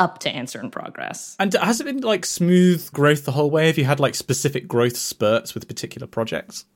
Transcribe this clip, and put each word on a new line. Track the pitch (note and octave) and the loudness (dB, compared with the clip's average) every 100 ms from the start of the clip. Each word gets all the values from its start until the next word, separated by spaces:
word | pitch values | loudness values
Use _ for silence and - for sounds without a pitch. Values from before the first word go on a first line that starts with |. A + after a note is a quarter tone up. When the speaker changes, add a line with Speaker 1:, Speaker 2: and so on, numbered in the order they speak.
Speaker 1:
up | F3+ - | 0 0
to | C#3 | -6
Answer | B2 B2 A2+ | -6 -8 -10
in | - | -10
Progress. | - - - - - - - | -10 -12 -10 -10 -10 -10 -4
Speaker 2:
And | G3 | 0
has | - F3 A#3 | 2 2 0
it | |
been, | C#4+ C4+ | -2 -4
like, | A#3 G3 | 0 0
smooth | - - F3 F3+ F3+ E3+ - | -2 0 4 6 6 4 -2
growth | - D3 D3 C#3+ | 2 4 4 0
the | |
whole | C3+ D3 | 0 2
way? | D#3 D#3+ | 4 4
Have | D#3 | 4
you | |
had, | C3+ C#3+ | 2 2
like, | C3+ | 0
specific | - - C3 D3 C3 - | 0 -4 0 0 -2 -2
growth | A#2+ A#2+ A#2+ | 2 2 0
spurts | - - G#2+ A2+ - | -8 0 2 2 -2
with | A2 - | -12 -12
particular | - - - - | -12 -12 -12 -10
projects? | - A2+ D#2+ - - - | -6 -4 -6 -10 -16 -16